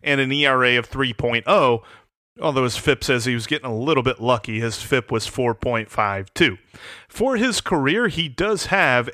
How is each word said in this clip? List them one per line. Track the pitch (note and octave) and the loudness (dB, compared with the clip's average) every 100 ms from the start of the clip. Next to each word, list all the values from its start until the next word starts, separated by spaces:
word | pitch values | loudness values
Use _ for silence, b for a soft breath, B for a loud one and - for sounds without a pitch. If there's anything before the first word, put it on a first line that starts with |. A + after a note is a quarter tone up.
and | D3 C#3 | -2 0
an | C3 | 0
E | C#3+ | 2
R | C#3+ C3 | 2 4
A | B2 | 4
of | B2 A2+ | 2 0
three | C3+ C3 | -4 -4
point | A2+ A#2+ A#2 - | -2 -2 0 2
oh, | G3 C3 A#2 B B B _ _ - | 4 4 2 B B B _ _ -6
although | D#3+ C3 | -2 0
his | B2 - | 0 0
fip | D3 C3 | 0 0
says | - B2 | 2 0
he | A#2+ | 0
was | A#2+ G#2+ | -2 -2
getting | D3+ C3 | -6 -4
a | |
little | A2 C#3+ C#3 | -4 0 2
bit | B2+ B2 | 0 -2
lucky. | A#2 A#2 - A2 | 0 0 -2 -6
His | A#2 - | -4 -6
fip | - B2+ - | -2 -2 -2
was | A2+ - | -4 -4
four | - A#2+ | -2 -2
point | A2+ B2+ A#2 A2 | -2 -2 -4 -4
five | - G#2 G2 F#2+ | -2 -2 -2 -4
two. | - D3+ F#2 _ B B B B | 2 2 0 _ B B B B
For | - B3+ A#3 | -2 0 2
his | B3+ G3+ | 0 -2
career, | - D#3+ C3+ G#3 A3+ | -2 0 2 0 0
he | D#3 D#3+ | -2 -6
does | B2+ G3+ G3+ - | -2 -2 -2 0
have | F#3+ D3+ B2 A#2+ | 2 4 2 0